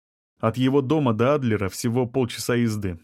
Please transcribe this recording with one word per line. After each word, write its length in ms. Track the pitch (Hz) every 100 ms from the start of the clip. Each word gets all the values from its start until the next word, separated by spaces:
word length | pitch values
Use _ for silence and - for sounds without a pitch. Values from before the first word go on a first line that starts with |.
| _ _ _ -
От 160 | 113 117
его 240 | 131 139
дома 320 | 131 156 131
до 220 | 107 120
Адлера 340 | 147 123 107 95
всего 360 | - 120 120
полчаса 500 | 123 135 117 - -
езды, 440 | 120 117 107 98 85